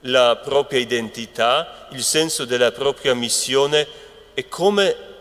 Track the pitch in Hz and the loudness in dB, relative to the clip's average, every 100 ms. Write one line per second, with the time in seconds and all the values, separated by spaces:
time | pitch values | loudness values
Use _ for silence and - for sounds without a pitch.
0 | 127 127 123 117 - 139 143 135 120 120 | 2 4 4 2 0 0 2 -2 0 -4
1 | 110 113 113 - 117 135 170 - - 135 | -4 -10 -14 -2 2 2 -2 -12 -16 -8
2 | 117 156 160 - 127 123 120 - 139 135 | -2 0 0 -2 -4 2 2 2 -4 -2
3 | 139 123 120 - - 131 143 151 147 - | -2 -2 -2 -4 0 0 2 0 -2 -8
4 | - - - - 127 - 180 202 196 - | -20 -20 -14 -12 -10 0 0 2 0 -2
5 | - - | -8 -20